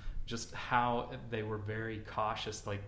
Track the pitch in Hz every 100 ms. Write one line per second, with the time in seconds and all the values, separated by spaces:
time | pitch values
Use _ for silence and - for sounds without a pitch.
0 | - - - 117 - - - 123 120 120
1 | 120 127 120 110 107 107 101 110 113 110
2 | - - 107 110 110 - 107 101